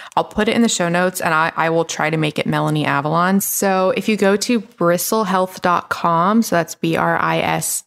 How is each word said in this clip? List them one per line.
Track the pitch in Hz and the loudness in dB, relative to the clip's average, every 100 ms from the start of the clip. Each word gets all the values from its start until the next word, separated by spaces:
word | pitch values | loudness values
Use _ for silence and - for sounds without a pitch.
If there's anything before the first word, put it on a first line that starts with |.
| - - | -6 -4
I'll | |
put | 165 - 214 | -4 -2 0
it | 226 | 2
in | |
the | 233 | 2
show | - 170 | 0 0
notes | 175 185 180 | 0 0 -2
and | - | 0
I, | 156 165 - | 0 0 0
I | 160 | 0
will | 165 | 0
try | 160 - 156 | -2 -2 -2
to | 160 | 0
make | 151 - | -2 -2
it | - | -2
Melanie | 151 151 151 139 | -2 0 0 0
Avalon. | 139 147 165 180 196 | 0 0 0 2 2
So | - - 196 190 185 - | 0 -2 0 2 0 0
if | 220 | -2
you | 214 | 2
go | 196 202 | 2 2
to | - 233 | 0 -2
bristle | - - 170 175 - 220 | -4 -2 0 2 0 -2
health | 196 190 185 - | 0 0 -2 -2
dot | 180 175 - | 0 0 -2
com, | - 170 165 180 226 | -2 0 2 4 2
so | 220 170 | 2 0
that's | 165 - | -2 -4
B | 165 165 | -2 0
R | 170 165 | 0 0
I | 160 165 | 0 0
S | 165 160 - - | 0 -2 -2 -6